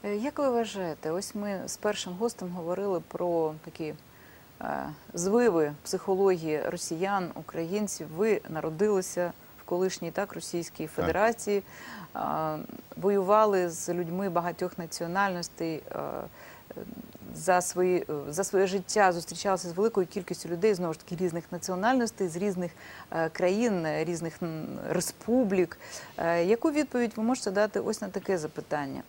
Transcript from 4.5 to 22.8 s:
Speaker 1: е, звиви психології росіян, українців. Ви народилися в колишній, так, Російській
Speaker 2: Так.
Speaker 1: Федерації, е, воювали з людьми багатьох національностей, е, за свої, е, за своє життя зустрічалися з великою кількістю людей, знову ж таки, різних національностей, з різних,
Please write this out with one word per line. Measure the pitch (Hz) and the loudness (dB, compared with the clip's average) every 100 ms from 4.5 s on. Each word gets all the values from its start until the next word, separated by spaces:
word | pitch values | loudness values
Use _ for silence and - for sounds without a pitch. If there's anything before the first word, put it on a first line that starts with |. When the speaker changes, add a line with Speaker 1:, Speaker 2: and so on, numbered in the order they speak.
| - | -10
Speaker 1:
е, | - 71 67 151 - | -4 -4 -4 -10 -12
звиви | - 180 226 240 170 147 147 | -4 2 6 6 6 2 0
психології | - 185 - 190 196 180 160 151 - | -4 -4 0 4 6 4 0 0 -2
росіян, | 175 - 160 190 202 175 | -4 -6 -2 0 0 -2
українців. | - 165 165 165 202 208 - 151 156 | -6 -8 -6 -2 0 -2 -4 -8 0
Ви | 220 202 - | 4 2 0
народилися | 160 160 160 208 202 180 - 175 - - - | -4 -4 2 4 4 2 -2 -2 -4 -18 -20
в | - | -4
колишній, | 175 185 180 170 | 0 0 -2 -6
так, | 160 202 | -4 -4
Російській | 170 - 175 165 - | -6 -6 -6 -6 -8
Speaker 2:
Так. | 156 | -8
Speaker 1:
Федерації, | - 170 170 220 233 - 202 - - - 233 175 - | -2 0 4 4 2 0 0 -2 -16 -14 -14 -10 -6
е, | 147 156 160 156 - - - - | -2 0 -2 -4 -8 -14 -14 -2
воювали | 180 202 185 214 220 196 175 | 2 2 6 6 8 6 2
з | 165 - | -2 -4
людьми | 175 170 180 196 | -2 -2 -2 0
багатьох | 170 175 165 180 - | 0 -2 -2 -4 -4
національностей, | 165 - 170 185 196 180 170 - 165 160 - | -8 -6 -2 0 0 0 -6 -4 -4 -4 -6
е, | - 143 - - - - - - - - - - - - | -6 -6 -6 -10 -14 -20 -20 -16 -14 -12 -12 -16 -16 -14
за | 151 160 180 | -6 4 4
свої, | 175 180 185 180 - | 4 2 2 2 0
е, | 151 143 | -4 -4
за | 151 | -4
своє | 196 196 190 | 0 4 4
життя | 196 180 214 196 | 2 0 4 4
зустрічалися | 175 165 170 202 185 180 | 4 -4 -4 0 0 -2
з | |
великою | 170 220 214 175 | 0 2 2 0
кількістю | 208 175 175 165 | -2 -6 -8 -6
людей, | 170 214 | 2 2
знову | 190 175 | 4 0
ж | 160 | -4
таки, | - 170 | -6 -2
різних | 185 165 - | 0 -2 -6
національностей, | 175 170 180 214 262 226 - 190 | -8 -4 0 2 4 2 0 -2
з | 165 | 0
різних, | 202 180 175 - | -2 0 -4 -6